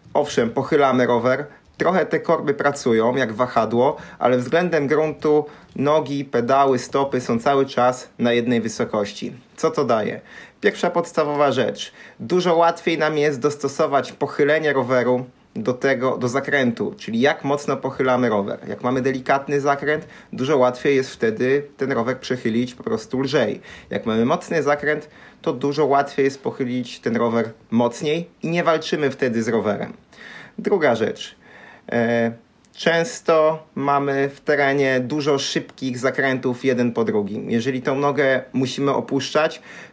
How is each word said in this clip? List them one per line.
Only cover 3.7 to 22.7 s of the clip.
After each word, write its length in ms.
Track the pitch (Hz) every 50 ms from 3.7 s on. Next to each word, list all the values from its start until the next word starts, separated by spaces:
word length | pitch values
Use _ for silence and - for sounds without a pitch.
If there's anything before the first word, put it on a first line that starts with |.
| 113 117 123 139 156 - - - - -
ale 200 | - 123 127 127
względem 480 | 123 113 - 165 180 175 165 156 143
gruntu 600 | 131 156 151 156 156 147 - - 156 151 151 147 147 - - - - -
nogi, 480 | - 131 143 151 160 151 131 143 139 139
pedały, 540 | - - 120 117 120 135 139 139 139 135 123
stopy 420 | 123 - - 139 135 135 - 127
są 180 | 123 - 120 113
cały 280 | - 143 139 135 135
czas 420 | 135 - - 123 127 127 - - - - -
na 140 | 113 120 120
jednej 280 | 120 113 117 123 113
wysokości. 720 | 107 113 - - 120 110 - 110 104 101 - - - 120 - 120 - _ _
Co 140 | - - 160
to 140 | 156 160 147
daje? 360 | 123 120 110 104 - 117 - - - - - - - - _
Pierwsza 300 | - 202 196 - - 175
podstawowa 600 | 180 175 170 - - - 156 147 147 147 147 139 123
rzecz. 400 | 120 117 104 - - - - - - - - - -
Dużo 360 | - 113 175 180 165 180 170
łatwiej 420 | 160 170 165 170 - - 175 165 151
nam 200 | 156 151 156 151
jest 220 | 143 151 143 127
dostosować 720 | 120 147 147 147 - 139 - - 160 147 139 135 127 - -
pochylenie 600 | - 151 139 - - 147 143 151 156 156 151 139
roweru 520 | 135 123 120 131 123 120 120 127 123 131 127 - _ _ _ -
do 180 | - 110 113 123
tego, 460 | - - 139 135 120 127 131 123 -
do 100 | 120 123
zakrętu, 640 | 117 139 139 - 139 143 131 120 117 - 107 - -
czyli 240 | - - - 110 113
jak 240 | 123 143 160 - -
mocno 320 | 139 143 143 147 143 143
pochylamy 520 | 135 - 135 131 - 131 127 127 127 127 117
rower. 300 | 110 104 98 107 110 - - -
Jak 140 | 104 - -
mamy 200 | 123 127 135 123
delikatny 580 | 135 131 131 - - 139 139 139 - 147 143
zakręt, 460 | 135 143 143 139 - 143 151 156 - - - - - - -
dużo 240 | 110 127 135 156
łatwiej 400 | 135 127 123 123 - - 151 143
jest 140 | 131 131 -
wtedy 560 | - - - - 110 110 123 127 135 143 143 143 -
ten 160 | - 135 131 135
rower 260 | 120 113 123 127 127
przechylić 560 | - - 135 123 - 120 110 117 123 123